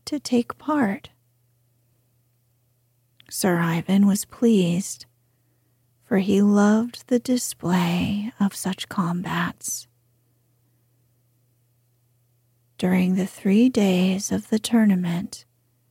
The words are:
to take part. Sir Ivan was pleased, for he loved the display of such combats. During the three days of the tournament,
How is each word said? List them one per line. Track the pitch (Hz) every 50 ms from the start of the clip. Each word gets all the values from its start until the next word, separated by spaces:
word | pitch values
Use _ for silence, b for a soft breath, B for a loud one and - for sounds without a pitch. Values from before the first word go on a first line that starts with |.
| -
to | - 302 285
take | - - 247 240 240 - - _
part. | - - 302 294 262 196 196 - - - _ _ _ _ _ _ _ _ _ _ _ _ _ _ _ _ _ _ _ _ _ _ _ _ _ _ _ _ _ _ _ _ _ _ _ _ _ _ _ _ _ _ _ -
Sir | - - - 196 175 170
Ivan | 170 170 165 170 160 - 190 196 202
was | 202 190 208 -
pleased, | - - - - 233 226 196 180 170 170 175 196 - - - - _ _ _ _ _ _ _ _ _ _ _ _ _ _ _ _ _ _ _ _
for | - 240 190
he | 190 196 202 196
loved | 202 208 208 202 202 208 214 220 233 240 - - - -
the | 254 240
display | - - 254 240 - - - - - 165 180 180 175 170 175 180 - - 202 202 208 226 - -
of | 202 196 -
such | - - 190 190 - - -
combats. | - - 180 170 175 180 185 - 160 170 175 - - - - - - - - _ _ _ _ _ _ _ _ _ _ _ _ _ _ _ _ _ _ _ _ _ _ _ _ _ _ _ _ _ _ _ _ _ _ _ _ _ _ _ _ _ _ _ _ _ _ _ _ _ _ _ _ _ _ _ _ _ _ -
During | - 180 185 185 185 180 185
the | 190 185 190
three | - - - 196 190 214 240 262
days | 254 233 202 190 185 180 185 185 185 190 202 -
of | 190 196 214 -
the | - 220
tournament, | - - 233 233 220 208 190 180 180 175 170 175 202 - - - - _ _ _ _ _ _ _ _ _